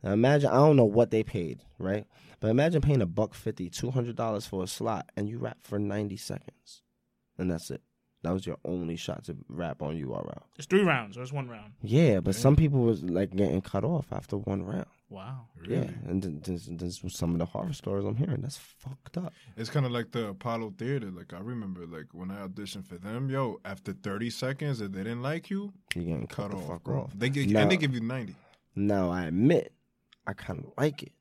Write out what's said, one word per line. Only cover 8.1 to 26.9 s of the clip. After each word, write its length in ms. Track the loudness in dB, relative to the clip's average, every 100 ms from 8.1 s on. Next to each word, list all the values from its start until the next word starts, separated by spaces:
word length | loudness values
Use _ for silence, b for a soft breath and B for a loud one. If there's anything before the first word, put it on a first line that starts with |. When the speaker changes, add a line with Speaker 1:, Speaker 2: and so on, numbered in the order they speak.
| _
Speaker 1:
That 100 | -4
was 120 | -4 -4
your 120 | -8
only 340 | -6 -4 -4 -6
shot 260 | -6 -8 -8
to 100 | -12 -10
rap 320 | -8 -6 -4
on 160 | -6 -4
U 160 | -4
R 80 | -6 -6
L. 200 | -10 -16 -16
Speaker 2:
It's 120 | 4
three 160 | 6
rounds, 340 | 6 4 0 -10
or 60 |
it's 100 | -8
one 160 | -6 -8
round? 240 | -10 -16 -12
Speaker 1:
Yeah, 380 | 4 8 8 6
but 160 | 4 4
Speaker 3:
Yeah. 60 |
Speaker 1:
some 140 | 8 8
people 260 | 8 6
was, 220 | 6 4
like, 320 | 2 0 0 4
getting 260 | 4 4
cut 220 | 0 -2
off 300 | 0 0 -2
after 240 | -6 -4 -4
one 240 | -2 -2
round. 240 | -2 -6 -8 _ _
Speaker 2:
Wow. 380 | -16 -12 -12 -14 -18 -4
Speaker 1:
Yeah, 100 | -2
Speaker 3:
Really? 140 | -2 -6 -2
Speaker 1:
and 160 | -2
th-, 220 | -2 -6
this, 260 | -6 -6 -6
this 320 | -6 -6 -6
was 120 | -10 -4
some 160 | 0
of 60 | 0
the 60 | -2
horror 260 | -4 -6
stories 320 | -6 -4 -4 -2
I'm 100 | -2
hearing. 260 | -2 -2
That's 140 | -6 -12
fucked 600 | -18 _ -16 -16 -12 -10
up. 160 | -10 B B -12
Speaker 3:
It's 140 | -4
kinda 180 | 0 0
like 220 | 0 -4
the 160 | -4 -6
Apollo 480 | -6 -4 -4 -4 -6
Theater. 320 | -4 -4 -6
Like, 240 | -12 -12
I 60 | -12
remember, 480 | -8 -8 -8 -8 -10
like, 260 | -12 -14
when 160 | -12 -10
I 160 | -8 -10
auditioned 380 | -10 -12 -12 -14
for 140 | -14
them, 320 | -10 -6 -4
yo, 280 | -2 -2 -4 -10
after 260 | -10 -8
thirty 380 | -8 -6 -4 -4
seconds, 520 | -4 -6 -4 -4 -4
if 100 | -4
they 80 | -6
didn't 240 | -6 -4
like 260 | -4 -6 -4
you, 240 | -6 -6 -12 _ -6
Speaker 1:
You 80 |
getting 240 | -4 -4 -6
Speaker 3:
cut 220 | -6 -6
Speaker 1:
cut 20 |
the 60 | -6
Speaker 3:
off, 100 | -8
Speaker 1:
fuck 160 | -10
Speaker 3:
bro. 180 | -4